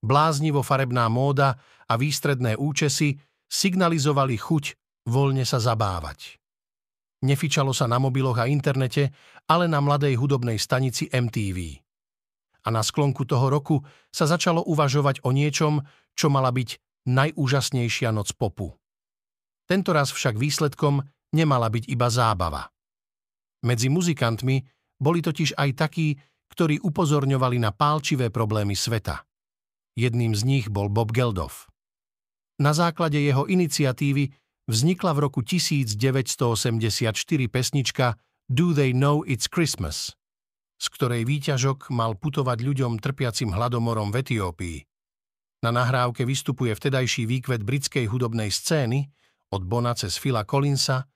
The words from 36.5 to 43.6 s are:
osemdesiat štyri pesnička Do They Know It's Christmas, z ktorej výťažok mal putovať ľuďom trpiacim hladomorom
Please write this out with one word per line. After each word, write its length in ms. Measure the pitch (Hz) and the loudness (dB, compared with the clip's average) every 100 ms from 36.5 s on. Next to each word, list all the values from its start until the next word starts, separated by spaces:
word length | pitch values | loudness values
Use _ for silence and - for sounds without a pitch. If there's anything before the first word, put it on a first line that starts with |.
| 113 | 0
osemdesiat 560 | 127 113 113 - 113 | 0 0 -2 0 -2
štyri 400 | 110 - 156 123 | -2 -2 -2 0
pesnička 640 | 127 127 143 120 - 127 110 _ _ _ | -2 -2 -2 -2 0 0 0 _ _ _
Do 240 | 127 175 | 0 2
They 240 | 151 135 127 | 4 2 4
Know 280 | 143 147 | 2 2
It's 240 | - 127 - | 0 -4 -2
Christmas, 640 | - 165 - 82 76 - - _ _ _ _ _ _ | -2 -2 -2 -6 -6 -10 -12 _ _ _ _ _ _
z 100 | - | -8
ktorej 320 | - 127 120 | -2 -2 0
výťažok 640 | 117 147 139 139 131 135 - | -2 -2 -2 0 0 -2 -4
mal 320 | 123 113 110 | -2 -2 -2
putovať 400 | 151 139 131 120 | -4 -2 -2 -2
ľuďom 400 | 123 143 127 117 | -2 0 0 -2
trpiacim 480 | - 135 131 110 117 | -4 -4 -4 -2 -2
hladomorom 560 | 92 | -2